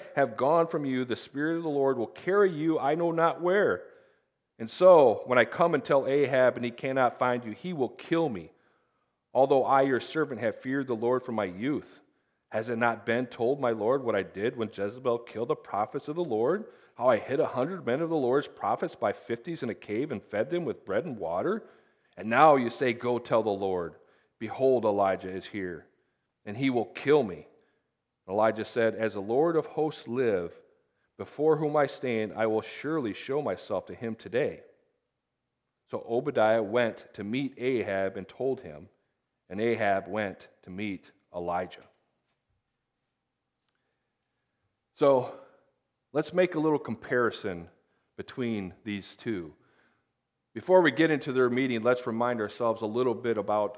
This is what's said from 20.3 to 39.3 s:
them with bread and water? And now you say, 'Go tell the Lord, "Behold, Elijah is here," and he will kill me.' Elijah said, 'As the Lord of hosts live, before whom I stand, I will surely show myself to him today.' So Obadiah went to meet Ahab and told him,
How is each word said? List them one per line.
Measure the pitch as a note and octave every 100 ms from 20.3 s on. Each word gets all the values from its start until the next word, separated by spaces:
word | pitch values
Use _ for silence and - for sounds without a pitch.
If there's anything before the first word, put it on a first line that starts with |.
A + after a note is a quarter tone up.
| G#2 C3
them | E3+
with | D#3 G2
bread | - G2 E3
and | A2+
water? | D#2+ F2 C#3 G#3+ - - _ _ _ -
And | G#2
now | A#2+ D#3
you | C#3+ A#2
say, | - B2+
'Go | A2+ A#2+ A#2+
tell | - A#2+
the | A2
Lord, | G2 G2 F2+ E2 - _ _ _ -
"Behold, | A2 G#2 C3+ B2
Elijah | G#2+ G2+ G2 F#2 F#2+
is | F#2 -
here," | G#2 F#2 D#2+ - _ _ _ _ _
and | G#2+ A2+
he | C3+
will | A#2+
kill | G#2 - C#3 D3
me.' | A2+ D#2+ - _ _ _ _ _ _ _ -
Elijah | G2+ A2 G#2+
said, | G#2+ B2 A2+
'As | A2 A2
the | G2+
Lord | G2 B2 E3+
of | D#3+ D3
hosts | - D#3 - -
live, | A#2+ B2 F#2+ E2+ - _ _ _ _ _ -
before | G2 - D#3 D3
whom | D3+ D3+
I | C#3+
stand, | - C3 A2+ G#2+
I | G2+ A2+
will | A2
surely | - - C#3 D#3+ A#2
show | F#2+ - C#3
myself | B2+ F#2 - F#2+ -
to |
him | F2+ A#2
today.' | A2 G2 A2+ B2+ - - _ _ _ _ _ _ _ _ _ _ _ _
So | A#2 -
Obadiah | A#2 C#3+ B2 A2 A2+
went | A2 A#2+ A#2 G2+ -
to | -
meet | G2+ B2+ C3+ -
Ahab | B2 B2 G2+ G2 F#2+ G2
and | F#2+
told | - B2+ A#2+
him, | F2 D2+ F#2 _ _ _ _